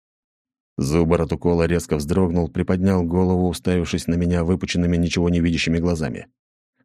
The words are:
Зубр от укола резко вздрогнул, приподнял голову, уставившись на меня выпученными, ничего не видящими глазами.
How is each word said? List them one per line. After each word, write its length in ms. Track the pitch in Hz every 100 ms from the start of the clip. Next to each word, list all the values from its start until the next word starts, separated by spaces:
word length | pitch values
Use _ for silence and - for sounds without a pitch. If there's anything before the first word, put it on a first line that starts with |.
| _ _ _ _ _ _ _ -
Зубр 420 | 69 80 82 82
от 120 | 78
укола 340 | 78 87 85 82
резко 300 | 85 - 78
вздрогнул, 520 | 73 90 92 87 85
приподнял 560 | - 87 92 95 92
голову, 440 | 85 87 92 90 90
уставившись 580 | 85 - 90 82 87 -
на 80 |
меня 300 | 85 87 87
выпученными, 520 | 82 90 - 87 87 87
ничего 320 | 85 90 87
не 120 | 87
видящими 380 | 85 82 82 85
глазами. 500 | 87 85 71 50 - _ _ _ _ _